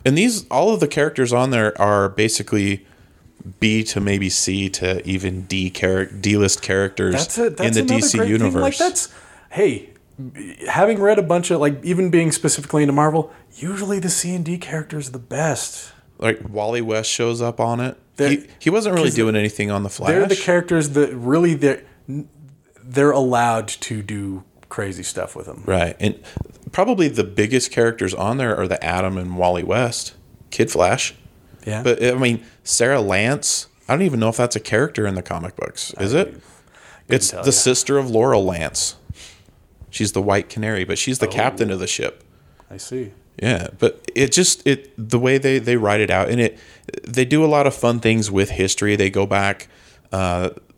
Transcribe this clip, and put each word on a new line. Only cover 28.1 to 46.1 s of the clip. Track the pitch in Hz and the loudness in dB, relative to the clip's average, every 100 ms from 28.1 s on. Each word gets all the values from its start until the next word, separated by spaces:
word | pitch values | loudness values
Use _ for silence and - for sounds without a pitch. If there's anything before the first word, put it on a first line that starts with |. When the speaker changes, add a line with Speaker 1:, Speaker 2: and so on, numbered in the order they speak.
Speaker 1:
on | 92 98 131 | -2 -2 -2
there | 120 104 | -2 -2
are | 92 | -2
the | 92 | -2
Atom | 82 90 95 95 | -2 -2 -2 -4
and | 90 90 | -6 0
Wally | 90 90 | 0 0
West, | 90 104 120 117 - - _ - - | 0 0 0 -4 -10 -16 _ -20 -10
Kid | - 117 | -2 0
Flash. | - 87 117 - - - - - - - | 2 2 2 -2 -8 -20 -20 -20 -14 -8
Speaker 2:
Yeah. | 107 | -2
Speaker 1:
But, | 120 120 | 0 2
I | 123 127 | 2 2
mean, | 127 117 - - | 0 0 -6 -14
Sarah | - - - 139 | -4 0 2 2
Lance, | 101 95 110 147 - - - _ - | 2 2 2 0 -2 -6 -8 _ -4
I | |
don't | 135 | 0
even | 190 127 | 0 2
know | 110 | 0
if | 113 | 0
that's | 120 110 | -2 -2
a | |
character | - 107 143 - 104 | -2 0 0 -2 -2
in | 95 | -4
the | |
comic | - 85 87 - | -6 -8 -8 -8
books. | - - - - | -10 -8 -12 -6
Is | 101 | 0
Speaker 2:
I | 143 | 0
Speaker 1:
it? | 196 | 0
Speaker 2:
couldn't | - - - _ - - - - | -6 -20 -20 _ -20 -20 -20 -2
Speaker 1:
It's | 127 - | 0 0
Speaker 2:
tell | 92 | -2
Speaker 1:
the | 107 | 0
Speaker 2:
ya. | |
Speaker 1:
sister | 127 127 123 - 139 | 2 2 0 2 0
of | 131 | 2
Laurel | 113 127 117 95 | 2 4 4 2
Lance. | 87 78 - - - - - - - _ _ _ _ - | -2 -4 -4 -6 -8 -16 -18 -18 -20 _ _ _ _ -16
She's | - 104 | -4 -2
the | - | 0
White | 101 101 - | 2 0 0
Canary, | - 110 107 | -6 -4 -2
but | 92 98 | -2 -2
she's | - 127 | -2 -2
the | 113 | -2
Speaker 2:
Oh. | |
Speaker 1:
captain | - 120 - 107 | 0 -2 0 -2
of | 95 | -2
the | 90 | -4
ship. | - 58 - _ _ _ _ _ | -4 -6 -8 _ _ _ _ _
Speaker 2:
I | 98 | -18
see. | - 127 110 - _ - | -10 -10 -10 -14 _ -4
Speaker 1:
Yeah, | 113 107 - - | -2 -2 -4 0
but | 107 - - | 0 0 -6
it | 123 135 | 0 2
just, | 170 180 - 143 | 2 2 0 0
it, | 139 - - | 0 -4 -12
the | 110 120 | -2 0
way | 127 135 | 2 2
they, | 135 135 | 2 0
they | 117 120 | 2 2
write | 104 104 | 2 2
it | 101 | 2